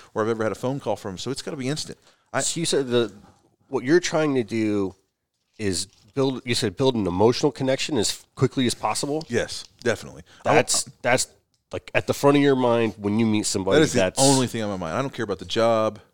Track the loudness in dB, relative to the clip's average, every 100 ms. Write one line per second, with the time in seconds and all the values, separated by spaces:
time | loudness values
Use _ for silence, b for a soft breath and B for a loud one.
0 | B -2 0 0 -2 -2 -4 -4 -4 -6
1 | -6 -8 -8 -8 -8 -8 -6 -6 -8 -14
2 | b b b -4 -4 -2 0 0 2 2
3 | 0 -4 -20 _ _ _ -8 -4 2 2
4 | 2 0 0 0 0 0 0 0 -2 -6
5 | _ _ _ _ _ -6 -4 -2 -6 _
6 | _ -2 -2 -2 -4 -2 -2 0 2 2
7 | 0 4 4 4 0 0 -2 -2 -2 0
8 | 0 -4 -10 -2 0 2 -2 0 -4 -4
9 | -4 -6 -4 -4 -4 -8 -14 -6 -4 -4
10 | -6 -18 -20 B 2 4 4 0 -4 -4
11 | 0 2 0 _ _ _ _ -14 -4 -2
12 | -2 0 4 4 4 4 2 2 0 -2
13 | -2 0 2 2 0 -2 2 2 2 2
14 | 0 2 4 4 2 -4 -6 -6 -4 -4
15 | -4 -6 -6 -6 -4 0 2 4 0 -4
16 | -14